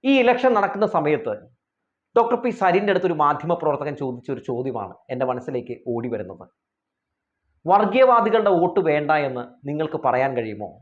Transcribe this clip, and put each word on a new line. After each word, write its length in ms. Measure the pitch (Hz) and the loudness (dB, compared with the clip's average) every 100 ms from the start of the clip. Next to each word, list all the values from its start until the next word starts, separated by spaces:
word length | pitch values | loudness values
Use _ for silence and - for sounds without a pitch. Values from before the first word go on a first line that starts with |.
ഈ 100 | 254 269 | 2 4
ഇലക്ഷൻ 320 | 240 247 254 | 4 2 2
നടക്കുന്ന 340 | 220 196 196 208 | 2 0 -2 -2
സമയത്ത് 460 | 175 147 147 120 104 - _ _ _ _ _ _ 233 | 0 0 -2 -4 -10 -12 _ _ _ _ _ _ 2
ഡോക്ടർ 200 | 226 240 | 2 0
പി 140 | 247 | -2
സരിന്റെ 420 | - 190 180 208 | 0 2 2 2
അടുത്ത് 160 | 180 180 | 0 0
ഒരു 80 | 156 | 2
മാധ്യമ 320 | 147 143 160 | 0 0 -2
പ്രവർത്തകൻ 400 | 165 151 139 139 139 | -2 0 -2 -6 -6
ചോദിച്ച 320 | 135 123 - | -8 -8 -10
ഒരു 100 | 135 - | -10 -6
ചോദ്യമാണ് 460 | 123 135 113 95 - - | -6 -4 -6 -10 -14 -10
എൻ്റെ 160 | 127 127 | -4 -4
മനസ്സിലേക്ക് 500 | 123 - 131 120 120 - | -4 -6 -8 -8 -12 -6
ഓടി 220 | 117 120 | -6 -6
വരുന്നത്. 340 | 110 92 90 90 _ _ _ _ _ _ _ _ _ _ _ 160 | -8 -10 -16 -20 _ _ _ _ _ _ _ _ _ _ _ 2
"വർഗീയവാദികളുടെ 880 | 202 208 240 262 233 226 214 202 175 | 4 4 4 6 6 4 2 4 2
വോട്ട് 260 | 170 196 160 | 2 0 2
വേണ്ട 240 | 147 147 151 139 | 0 2 0 0
എന്ന് 160 | 123 123 _ 139 | -6 -10 _ -8
നിങ്ങൾക്ക് 340 | 151 156 165 131 | -6 -4 -2 0
പറയാൻ 260 | 127 135 123 | 0 0 -2
കഴിയുമോ? 320 | 110 104 104 - | -6 -8 -12 -14